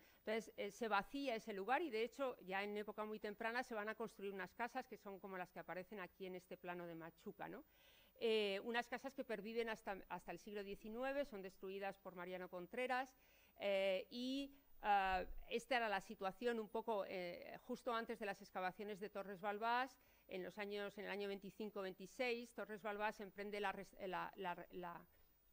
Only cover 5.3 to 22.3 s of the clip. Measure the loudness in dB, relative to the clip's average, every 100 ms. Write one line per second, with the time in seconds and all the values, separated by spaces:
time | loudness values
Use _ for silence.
5.3 | -4 -4 -6 -6 -4 -4 -6 -6 -6 -6
6.3 | -6 -8 -8 -4 -4 -4 -6 -8 -10 -12
7.3 | -6 -6 -6 -12 -20 -20 -20 -20 0 6
8.3 | 6 6 2 2 2 2 -2 -4 -4 -2
9.3 | -2 0 0 2 0 -2 -4 -4 -6 -4
10.3 | -8 -4 -6 -4 -6 -6 -2 0 2 0
11.3 | -4 -8 -8 -6 -2 -4 -4 -10 -8 -6
12.3 | -4 -4 -6 -6 -2 2 2 0 -8 -20
13.3 | -20 -20 -2 4 6 6 4 0 -2 0
14.3 | 0 -2 -8 -20 -2 6 8 8 4 2
15.3 | -4 -2 -2 2 4 4 2 0 -2 -2
16.3 | 2 2 2 0 -2 2 2 2 0 -2
17.3 | -4 -8 -10 -6 -4 2 0 0 -2 -2
18.3 | -2 -4 0 0 0 -4 -2 -4 -2 -4
19.3 | -2 0 2 4 4 2 -4 -20 -20 -6
20.3 | -4 -4 -4 -2 -2 -2 -4 -4 0 0
21.3 | -2 -6 -6 -4 -2 -2 -4 -10 0 2